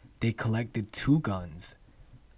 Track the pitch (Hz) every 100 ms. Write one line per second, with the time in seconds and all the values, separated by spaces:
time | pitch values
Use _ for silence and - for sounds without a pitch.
0 | - - 117 107 113 113 117 117 104 -
1 | - 156 151 95 87 80 - - - -
2 | - - -